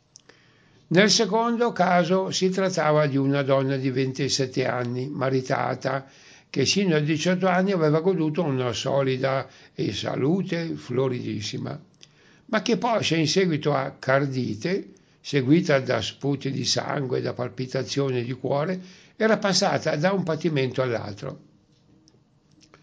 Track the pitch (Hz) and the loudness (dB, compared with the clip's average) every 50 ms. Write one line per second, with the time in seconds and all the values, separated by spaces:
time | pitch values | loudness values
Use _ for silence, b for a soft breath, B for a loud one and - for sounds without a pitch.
0 | _ _ _ - b b b b b b b b b b b b b b 156 175 | _ _ _ -20 b b b b b b b b b b b b b b 4 4
1 | 208 208 202 - 226 180 196 226 233 233 233 220 240 233 - - 180 185 180 175 | 6 6 4 2 2 2 2 0 0 0 0 0 0 -2 0 2 2 4 4 4
2 | 175 156 185 190 190 185 143 - 185 190 185 196 190 185 185 170 156 151 151 151 | 4 4 2 0 0 -2 -2 0 0 0 2 2 0 0 0 0 2 4 4 4
3 | 151 143 131 139 135 139 139 143 139 127 135 135 135 135 139 131 131 135 123 135 | 4 2 2 2 2 2 2 2 2 2 2 2 2 0 0 0 -2 -2 0 0
4 | 135 131 131 - 139 131 - - 135 131 - 139 127 123 120 123 123 120 123 127 | 0 -2 -2 -2 -2 -2 0 -2 -2 -2 -2 -2 -2 0 -2 -2 -4 -4 -4 -4
5 | 127 147 147 139 127 135 135 131 127 135 135 123 127 123 127 123 - 131 135 135 | -6 -6 -4 -2 -2 0 0 0 0 0 -2 0 0 -2 -4 -2 -2 -2 -2 -2
6 | 135 B B B B B B B B B - 143 131 - - 190 202 185 156 151 | -6 B B B B B B B B B -2 0 0 2 2 2 2 2 2 2
7 | 147 151 160 147 - 180 185 175 190 185 180 180 185 202 196 175 156 151 147 160 | 2 2 0 0 2 0 0 2 2 2 4 4 2 2 2 2 4 4 4 4
8 | 160 196 190 160 156 156 151 170 175 147 135 127 123 120 110 - - 135 127 139 | 2 2 2 2 0 0 0 0 0 0 0 0 0 -2 -2 -2 -2 0 0 2
9 | 139 135 131 127 131 131 131 135 123 B B B B B B - - - 101 - | 2 2 0 0 0 0 0 0 -2 B B B B B B -4 -4 -4 -4 -4
10 | 110 - - 113 123 143 170 196 180 - 170 170 165 165 151 143 - - 120 123 | -4 -4 -2 0 0 2 2 0 0 -2 -4 -4 -4 -6 -8 -8 -8 -4 -2 0
11 | 135 131 123 120 113 113 107 107 104 - - - - - - - - _ _ b | 0 0 -2 -4 -4 -6 -6 -6 -6 -8 -8 -8 -8 -8 -8 -10 -14 _ _ b
12 | b b b b b b b b b b 220 214 214 - 226 185 202 247 226 196 | b b b b b b b b b b -2 -2 0 0 0 0 2 0 0 0
13 | - - 160 165 151 147 - 185 196 175 156 135 - 151 143 135 135 143 - - | 0 0 2 2 2 2 2 2 2 2 0 0 0 0 0 0 -2 -4 -8 -6
14 | - 131 131 139 147 139 131 131 120 110 107 104 123 165 190 - - - b b | -2 2 2 2 2 0 -2 -2 -2 -4 -4 -4 -4 -4 -4 -4 -4 -8 b b
15 | b b b b - - 143 143 123 127 156 175 - - 143 135 127 120 123 113 | b b b b -10 -2 -2 0 4 4 4 4 6 4 2 2 2 0 -2 -2
16 | 104 - - - - 139 143 135 - 135 131 127 123 120 - 127 117 - 135 147 | -2 -4 -8 -6 -4 -4 -4 -2 -4 -4 -4 -2 -2 0 -2 -2 -2 -2 -4 -4
17 | 139 123 131 131 123 123 120 - 123 123 - - 131 127 - 135 123 - - 139 | -4 -2 -2 -2 -2 -4 -4 -4 -6 -8 -6 -8 -8 -4 -4 -4 -4 -2 -2 -2
18 | 139 135 123 123 117 120 131 - - 127 139 143 151 185 185 185 B B B B | -2 0 -2 -2 -4 -4 -6 -6 -4 -2 -2 0 0 -2 -4 -6 B B B B
19 | B B B - 220 220 214 208 220 196 185 - 202 175 143 - - 160 156 147 | B B B -2 0 2 2 2 2 0 0 2 2 2 0 0 0 -2 -2 0
20 | 156 185 202 190 180 175 156 151 - 170 156 139 131 127 127 139 131 123 117 107 | 0 0 0 0 0 -2 -2 -2 -2 0 0 0 0 0 0 -2 -2 0 -2 -4
21 | 101 101 101 - 95 95 95 - - - _ _ _ _ _ _ _ _ _ _ | -4 -8 -10 -10 -10 -10 -10 -12 -16 -20 _ _ _ _ _ _ _ _ _ _
22 | _ _ _ _ _ _ _ _ _ _ _ _ - _ b b | _ _ _ _ _ _ _ _ _ _ _ _ -20 _ b b